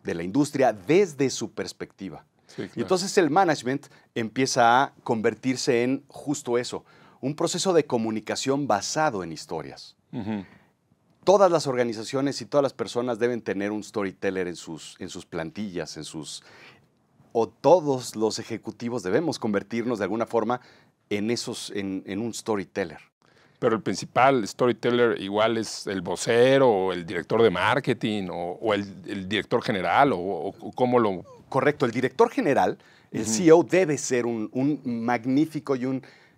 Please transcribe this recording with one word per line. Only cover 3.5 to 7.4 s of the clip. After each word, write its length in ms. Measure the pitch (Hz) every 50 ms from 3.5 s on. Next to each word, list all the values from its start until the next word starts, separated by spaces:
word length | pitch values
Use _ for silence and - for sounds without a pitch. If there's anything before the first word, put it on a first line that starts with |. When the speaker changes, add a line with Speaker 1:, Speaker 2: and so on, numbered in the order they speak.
| 147 - 113 123 135 143 - - - _ _ _ _
Speaker 1:
empieza 680 | 120 113 104 104 123 131 131 - 131 120 117 120 131
a 120 | 139 - - - _
convertirse 800 | - 120 110 104 117 110 - - 131 127 - - 147 123 117 120
en 200 | 127 135 135 - _
justo 480 | - - - 139 143 - - 127 120
eso, 280 | 120 120 - 104 85 - _ - - - - _ _
un 140 | - 135 147
proceso 380 | -